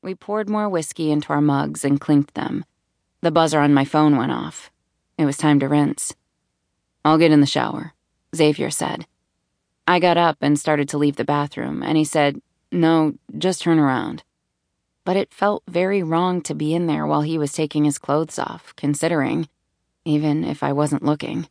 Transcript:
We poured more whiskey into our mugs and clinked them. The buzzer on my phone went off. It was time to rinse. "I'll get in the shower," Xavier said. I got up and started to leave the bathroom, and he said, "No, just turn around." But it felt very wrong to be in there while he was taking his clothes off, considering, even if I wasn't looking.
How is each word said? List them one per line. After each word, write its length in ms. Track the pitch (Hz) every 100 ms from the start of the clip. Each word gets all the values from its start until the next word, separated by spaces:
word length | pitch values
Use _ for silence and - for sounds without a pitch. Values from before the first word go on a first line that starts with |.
We 100 | 185
poured 360 | 185 - 208 202
more 180 | 214 208
whiskey 420 | 180 156 - 156
into 220 | 151 -
our 80 | 147
mugs 420 | 147 139 147 151
and 160 | 139 143
clinked 360 | - 147 143
them. 320 | - - 156 165 _ _ _ _ _
The 80 | 170
buzzer 300 | 160 160 156
on 120 | 147
my 140 | 143 139
phone 320 | 156 151 143
went 140 | 123
off. 380 | 62 156 - - _ _ _ _ -
It 80 |
was 140 | 151 139
time 200 | 151 143
to 60 | 139
rinse. 480 | 147 143 143 - - _ _ _ _ _ _ _ _ 147
"I'll 100 | 156
get 160 | 165
in 80 | 151
the 60 | 143
shower," 480 | - 127 - 160 _ _ _ _ 160
Xavier 320 | 151 151 -
said. 380 | 151 156 - 165 _ _ _ _ _ _ _ -
I 120 | 180
got 200 | 175 170
up 180 | 170 151
and 160 | 143 147
started 320 | - 151 143
to 80 | 147
leave 180 | 147 143
the 80 |
bathroom, 580 | 127 147 147 - 120 -
and 140 | - 156
he 80 |
said, 380 | 156 160 143 143 _ _ _
"No, 440 | 180 165 165 156 - _ 147
just 240 | 175 180
turn 160 | - 160
around." 460 | 143 127 104 160 _ _ _ _ _ _ _ _ -
But 100 | 185
it 160 | -
felt 300 | - 202 208 -
very 360 | 175 185 202
wrong 400 | 165 165 180 180
to 120 | 151
be 200 | 156 151
in 120 | 165 170
there 200 | 151 151
while 160 | 147
he 160 | 151 165
was 160 | 143
taking 300 | - 151 151
his 120 | 151 143
clothes 420 | - 147 160 -
off, 380 | - - - -
considering, 720 | 139 147 165 165 139 165 156 _ _ _ _ _
even 400 | - 147 151 147
if 180 | 165 147
I 120 | 143
wasn't 280 | 139 147 143
looking. 460 | 139 151 - 175 160